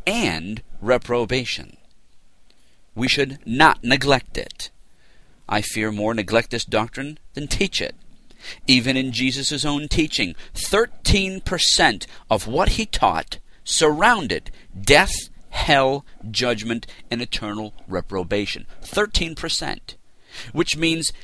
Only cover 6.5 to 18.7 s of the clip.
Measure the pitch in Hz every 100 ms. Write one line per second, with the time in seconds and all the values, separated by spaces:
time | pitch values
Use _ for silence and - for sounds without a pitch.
6.5 | 117 - 110 117 - 143 156 - - 110
7.5 | 107 190 - - - - - - - -
8.5 | - - 127 123 131 131 117 131 127 139
9.5 | 147 147 143 151 - 151 - 95 - -
10.5 | - - 208 240 - - 202 190 190 -
11.5 | 175 - - 160 98 - - - 110 107
12.5 | 139 202 - 220 - 104 82 - - -
13.5 | - - - 156 151 214 226 127 85 -
14.5 | - - 95 98 147 196 - - - -
15.5 | - - 139 135 139 - - 110 110 123
16.5 | 113 113 117 - - - 117 123 - 107
17.5 | 104 107 - - 92 - 98 90 104 104
18.5 | - -